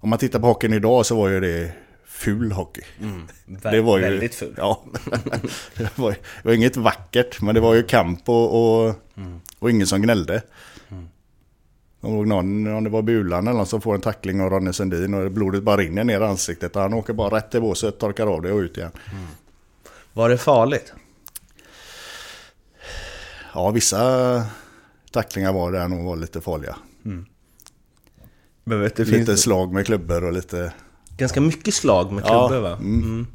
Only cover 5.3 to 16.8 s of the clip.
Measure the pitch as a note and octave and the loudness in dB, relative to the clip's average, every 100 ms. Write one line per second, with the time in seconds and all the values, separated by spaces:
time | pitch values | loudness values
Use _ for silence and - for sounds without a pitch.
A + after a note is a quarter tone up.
5.3 | A#2 - - - - A2+ - A#2+ G2+ - | -8 -8 -12 -14 -8 -8 -2 -2 -4 -10
6.3 | - - A2+ A#2+ B2+ A2 - - A#2+ B2 | -8 2 4 4 2 0 0 -2 0 0
7.3 | - G2+ A2+ A2+ A2+ A#2 A#2+ F2 F2 - | -2 2 4 6 4 6 2 2 -2 0
8.3 | A#2 A#2 A#2 A#2 A2+ A2+ G#2 _ - F#2 | 2 4 4 4 4 2 -2 _ -16 -14
9.3 | F2 - _ A#2 A#2 F#2 G2 A2 A2 D#2+ | -14 -18 _ 2 2 2 2 2 2 0
10.3 | G2+ - - - - - F#2+ E2+ _ _ | -4 -6 -20 -20 -20 -18 -16 -16 _ _
11.3 | _ _ _ _ _ _ _ - G#2+ G#2 | _ _ _ _ _ _ _ -6 -2 0
12.3 | G2+ F#2 G2+ G#2+ G#2+ A2 A2 G#2+ A#2 F#2 | 0 0 -2 -2 -2 -2 0 2 2 2
13.3 | F2 G#2 A#2+ G2 A2 A2 G2+ A2 G2+ F#2+ | 0 0 0 0 -2 -2 -2 -2 -6 -4
14.3 | F#2+ F#2+ F#2+ F#2 F2+ G2 E2+ F#2+ G2 F#2+ | -2 0 0 0 -2 -2 -2 -2 -2 -2
15.3 | G2 G2 G2 G#2+ G2+ F2+ F#2 A#2+ G2+ G#2+ | -2 0 0 2 2 2 0 0 2 0
16.3 | F#2+ - E2 F2 G2+ | 0 -4 -6 -6 -2